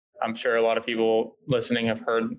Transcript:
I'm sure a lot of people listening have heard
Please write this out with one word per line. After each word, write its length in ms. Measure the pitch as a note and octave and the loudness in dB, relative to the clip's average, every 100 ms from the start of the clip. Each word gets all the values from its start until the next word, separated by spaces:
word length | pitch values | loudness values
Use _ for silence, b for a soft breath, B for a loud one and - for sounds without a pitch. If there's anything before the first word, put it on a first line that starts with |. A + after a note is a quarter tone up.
| _ - | _ -8
I'm 140 | A2+ | -6
sure 220 | A2+ B2+ A#2 | -4 0 2
a 60 | |
lot 140 | A2+ A2+ | 2 2
of 80 | |
people 520 | A#2+ A2+ A2+ A2 A2 - - | -2 0 2 2 0 -6 -2
listening 400 | B2 A#2 A#2+ A2+ | -2 0 0 0
have 140 | A2 | -2
heard 340 | - A2+ A2+ | -2 -2 -2